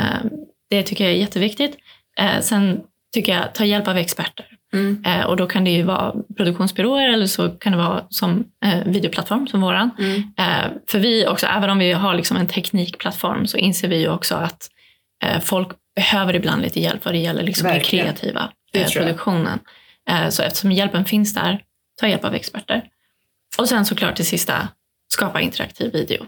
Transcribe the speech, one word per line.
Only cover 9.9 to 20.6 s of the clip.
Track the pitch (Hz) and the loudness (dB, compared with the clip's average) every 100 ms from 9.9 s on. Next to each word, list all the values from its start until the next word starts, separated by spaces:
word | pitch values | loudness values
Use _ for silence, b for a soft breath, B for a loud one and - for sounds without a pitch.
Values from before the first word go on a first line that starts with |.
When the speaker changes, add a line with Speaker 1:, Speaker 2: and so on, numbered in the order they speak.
| 240 | 0
Speaker 2:
Mm. | 196 196 208 - | -2 -2 -4 0
Speaker 1:
Eh, | 180 147 - - - | 2 2 -2 -6 -4
för | 196 | 0
vi | 226 226 - | 2 4 2
också, | 196 175 | 2 0
även | 208 196 | 2 2
om | 196 | 4
vi | 180 | 4
har | 170 196 175 | 2 2 0
liksom | 170 180 | 0 0
en | 180 | 0
teknikplattform, | - 170 190 175 - 180 - - - - | -2 -2 -2 -2 -4 -6 -4 -2 -2 -2
så | - | 0
inser | 196 180 180 | 0 2 0
vi | 165 | 0
ju | 160 | 0
också | 170 - 160 | 0 -2 -2
att, | 165 - - b b b b - | -4 -6 -20 b b b b -6
eh, | - - | -2 -2
folk | - 185 185 - _ - | 0 -2 -2 -8 _ -2
behöver | 185 202 185 180 | 0 2 2 0
ibland | 156 151 | 0 0
lite | - - | -2 -2
hjälp | 165 - 180 | -2 -2 -2
vad | |
det | 170 | -2
gäller | 165 156 | -2 -2
liksom | 175 185 180 | -2 0 2
den | |
Speaker 2:
Verkligen. | 170 - 180 196 | 2 2 2 0
Speaker 1:
kreativa, | - 202 - 156 - _ | -2 -4 -4 -6 -10 _
Speaker 2:
Det | 196 | 0
Speaker 1:
eh, | 180 | 0
Speaker 2:
tror | 151 165 | 2 0
jag. | 165 | 0
Speaker 1:
produktionen. | - 175 160 - B B B B - | 0 0 0 -4 B B B B -2
Eh, | 175 160 | 0 0
så | - | 0
eftersom | - - | -2 0